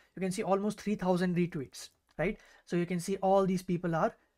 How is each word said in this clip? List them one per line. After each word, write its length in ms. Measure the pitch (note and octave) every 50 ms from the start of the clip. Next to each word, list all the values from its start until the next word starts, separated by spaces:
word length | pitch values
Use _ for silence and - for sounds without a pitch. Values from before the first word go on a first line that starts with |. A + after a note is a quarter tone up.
| _ _ _
you 60 | E3
can 100 | F#3+ F#3+
see 120 | F#3 A3 -
almost 360 | F3 F#3+ G3 G3+ G#3+ G#3 -
three 160 | - G3+ G#3+
thousand 400 | G#3+ F#3 F#3 F#3 E3+ F#3 F3+ F3
retweets, 540 | F3 F3 E3+ - D3+ B2+ - - - - - _ _ _ _ _
right? 200 | - D#3 G3+ G#3+ - - - - - _
So 100 | - F3+
you 100 | F3 F3
can 140 | E3+ F#3 F3
see 180 | E3 G3+ F#3+
all 280 | F#3+ G3 F#3+ F#3+ G3 G3
these 180 | F3+ F#3+ F3+ -
people 320 | - F3 F3 F3+ E3+ E3
are 200 | D#3+ F#3+ A#3 - _ _ _ _